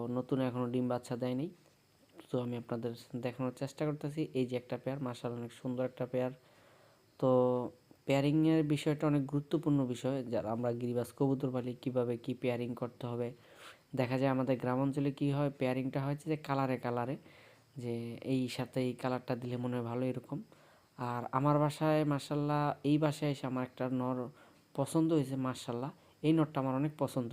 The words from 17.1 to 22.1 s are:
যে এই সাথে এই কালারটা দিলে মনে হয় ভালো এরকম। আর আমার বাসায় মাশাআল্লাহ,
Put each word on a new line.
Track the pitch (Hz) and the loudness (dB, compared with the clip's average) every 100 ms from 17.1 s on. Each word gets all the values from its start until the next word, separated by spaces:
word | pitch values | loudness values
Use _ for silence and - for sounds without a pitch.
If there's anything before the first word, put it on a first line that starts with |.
| - - - - - _ 135 | -6 -10 -20 -20 -20 _ -10
যে | 120 117 117 117 | -6 -6 -6 -8
এই | - 131 123 | -2 0 0
সাথে | - 123 135 127 | -4 -4 -2 -2
এই | 123 | -2
কালারটা | 131 127 - 123 | -2 -2 -2 -4
দিলে | 123 123 | -4 -4
মনে | 123 123 | -2 -2
হয় | 117 | -2
ভালো | 120 131 | -2 -2
এরকম। | 127 - 156 220 - - - _ - | -4 -6 -8 -10 -20 -20 -20 _ -8
আর | 123 120 120 | -6 -4 -2
আমার | 131 143 147 | 2 4 4
বাসায় | 147 - 156 151 | 4 2 2 4
মাশাআল্লাহ, | 147 | 2